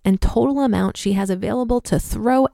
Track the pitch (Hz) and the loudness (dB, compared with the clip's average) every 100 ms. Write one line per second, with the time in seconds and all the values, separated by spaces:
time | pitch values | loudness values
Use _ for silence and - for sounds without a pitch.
0 | - 190 - 233 240 277 269 190 190 - | -2 2 2 2 0 2 0 0 -2 -4
1 | 202 196 196 185 208 233 240 247 - 269 | -2 0 0 -2 -4 -4 -2 -2 0 -2
2 | - - 220 262 269 | -2 -2 2 2 2